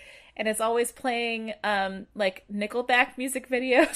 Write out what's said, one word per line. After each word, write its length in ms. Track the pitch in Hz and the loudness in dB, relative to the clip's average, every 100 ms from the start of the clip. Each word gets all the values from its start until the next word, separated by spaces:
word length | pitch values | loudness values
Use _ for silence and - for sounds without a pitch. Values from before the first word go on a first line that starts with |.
| - - - - | -20 -20 -16 -4
And 100 | 220 | -2
it's 120 | 214 | 0
always 320 | 220 233 240 | 0 2 0
playing, 640 | - 262 233 233 226 220 - | -2 -4 -2 -2 -4 -8 -6
um, 420 | 214 202 190 190 - | -2 0 -2 -6 -12
like, 300 | 202 190 - - | -2 -2 -2 -8
Nickelback 640 | 202 214 240 247 247 262 - | -6 -4 -4 2 4 4 0
music 320 | 254 262 - | -6 -6 -4
videos 380 | 247 262 254 311 | -4 4 4 4